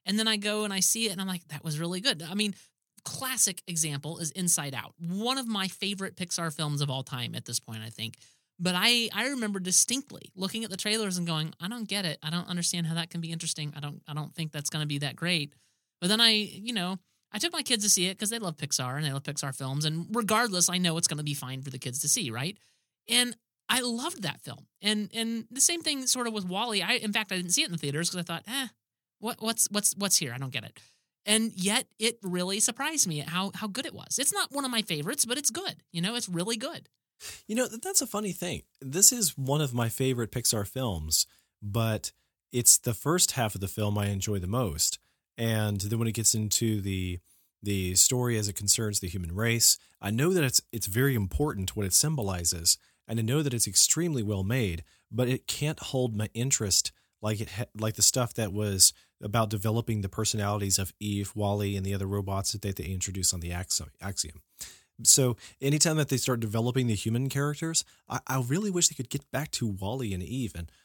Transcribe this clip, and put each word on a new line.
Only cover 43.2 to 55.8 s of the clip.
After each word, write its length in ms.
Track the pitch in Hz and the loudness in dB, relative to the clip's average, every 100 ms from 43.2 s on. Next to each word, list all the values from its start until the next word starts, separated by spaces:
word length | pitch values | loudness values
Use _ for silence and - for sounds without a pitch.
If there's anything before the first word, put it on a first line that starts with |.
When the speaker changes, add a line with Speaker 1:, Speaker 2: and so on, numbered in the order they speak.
| - | 4
Speaker 2:
half 240 | 123 110 95 | 2 0 0
of 40 | |
the 60 | 95 | -4
film 300 | - 104 104 | 0 0 2
I 80 | 101 | 0
enjoy 280 | 98 101 101 | 0 0 -2
the 80 | 87 | 0
most. 520 | 120 107 73 - - _ _ _ - | 0 0 0 0 -2 _ _ _ -4
And 460 | 113 110 107 101 | 0 2 2 0
then 160 | 104 113 | 0 0
when 80 | 117 | 0
it 60 | |
gets 220 | 113 107 110 | 2 2 2
into 440 | 107 - 117 107 | 2 2 2 0
the, 400 | 98 95 92 87 _ _ _ _ | 0 -2 -2 -6 _ _ _ _
the 320 | 101 98 92 92 | -4 -2 2 4
story 420 | - 123 123 110 | 4 4 2 0
as 100 | 104 | -2
it 80 | - | -2
concerns 440 | 101 - 110 101 | 0 2 2 -2
the 80 | 90 | -2
human 240 | 92 82 87 | -4 -4 0
race, 440 | 117 117 - - _ - | 2 4 4 4 _ -8
I 120 | 98 | -2
know 200 | 113 165 | 2 4
that 120 | 185 | 4
it's, 180 | 131 - - | 4 2 0
it's 140 | 110 104 | -6 -2
very 280 | 110 139 120 | 2 2 2
important 600 | 95 - 151 104 92 107 | 0 0 -2 -2 -4 -2
what 120 | 95 | 2
it 60 | |
symbolizes, 840 | - 151 147 98 90 85 87 87 - _ _ - | 2 2 0 0 0 0 0 2 0 _ _ -4
and 120 | 113 | 0
I 40 | |
know 180 | 110 147 | 2 2
that 120 | 143 | 2
it's 140 | 120 104 | 0 2
extremely 540 | 95 - 156 175 135 | 4 4 4 0 0
well 220 | 104 98 | 0 0
made, 400 | 95 127 101 82 - _ - | 2 2 0 -2 -8 _ -6
but 160 | 113 123 | 0 0
it 200 | 131 - | 0 -4
can't 320 | - 147 | -4 -4
hold 360 | 156 | -4